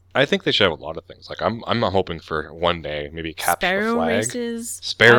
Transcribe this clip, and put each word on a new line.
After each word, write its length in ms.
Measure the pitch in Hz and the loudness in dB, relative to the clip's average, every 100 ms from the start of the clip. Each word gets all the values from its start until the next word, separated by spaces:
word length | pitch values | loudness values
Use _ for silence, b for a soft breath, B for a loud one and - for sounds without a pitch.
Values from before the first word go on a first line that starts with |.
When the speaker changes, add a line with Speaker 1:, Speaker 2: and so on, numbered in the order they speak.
| _ | _
Speaker 1:
I 100 | 123 | 0
think 200 | 143 196 | 2 0
they 80 | 160 | 0
should 120 | - 98 | 2 2
have 80 | 78 | 2
a 40 | |
lot 140 | 71 82 | -8 -10
of 80 | |
things. 240 | - - - | -14 -18 -14
Like, 140 | 73 | -4
I'm, 200 | 85 113 - | -2 -2 -2
I'm 160 | 113 | -2
hoping 380 | 107 95 90 82 | 2 0 -2 -6
for 320 | - 80 76 | -6 -6 -6
one 260 | 80 85 87 | -2 0 0
day, 300 | 73 73 73 | -4 -6 -6
maybe 220 | 82 82 | -8 -8
capture 320 | 76 - 87 180 | -4 -2 -2 0
the 160 | 190 | 0
Speaker 2:
Sparrow 120 | 220 233 | 0 0
Speaker 1:
flag. 200 | 233 - | 0 0
Speaker 2:
races. 640 | 220 247 233 233 233 - | -2 -4 -6 -8 -10 -10
Speaker 1:
Sparrow 360 | - - 113 | -8 4 8